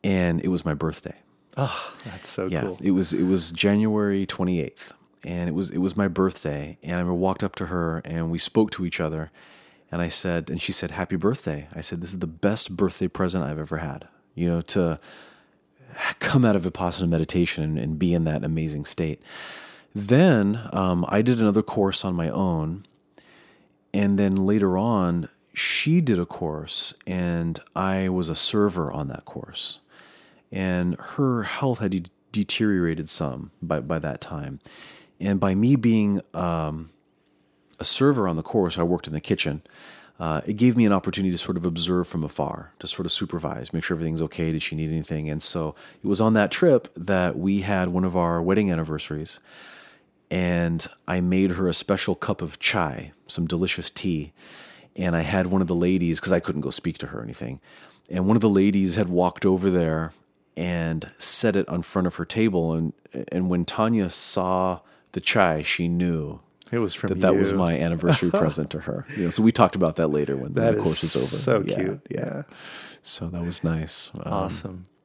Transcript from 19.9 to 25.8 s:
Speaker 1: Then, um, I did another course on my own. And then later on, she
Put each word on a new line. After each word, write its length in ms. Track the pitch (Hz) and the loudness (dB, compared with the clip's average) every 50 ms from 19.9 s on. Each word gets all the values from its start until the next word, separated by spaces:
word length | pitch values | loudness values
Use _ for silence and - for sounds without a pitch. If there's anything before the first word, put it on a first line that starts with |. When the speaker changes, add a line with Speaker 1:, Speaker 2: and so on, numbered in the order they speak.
| _ | _
Speaker 1:
Then, 760 | 104 101 98 120 143 180 185 139 110 101 101 107 117 110 90 | -8 2 4 6 8 8 8 6 6 4 2 2 0 -4 -4
um, 340 | - 98 95 92 90 87 87 - | -2 0 2 2 2 2 2 2
I 120 | 98 104 | 2 2
did 200 | 110 123 123 117 | 4 4 4 4
another 200 | 113 104 98 107 | 4 4 4 2
course 440 | 104 - - 113 98 98 92 - - | 0 0 0 0 0 0 0 -2 -4
on 100 | 98 90 | -4 -2
my 140 | 85 82 78 | -2 -2 -2
own. 560 | - 87 98 92 85 80 78 78 85 98 95 _ _ _ _ _ _ - _ _ - - _ _ _ _ _ _ _ _ _ _ - | 0 0 0 0 0 0 -2 -4 -6 -8 -12 _ _ _ _ _ _ -20 _ _ -20 -20 _ _ _ _ _ _ _ _ _ _ 0
And 240 | - 104 202 - | 2 2 4 4
then 200 | 98 101 - - | 4 4 4 4
later 400 | 95 95 95 104 107 101 95 90 | 2 2 2 4 4 4 4 2
on, 500 | 92 104 120 117 101 92 85 87 87 82 - _ _ _ _ _ | 2 2 2 2 2 2 2 0 -2 -4 -6 _ _ _ _ _
she 460 | - - - - - | -4 -2 -2 -2 0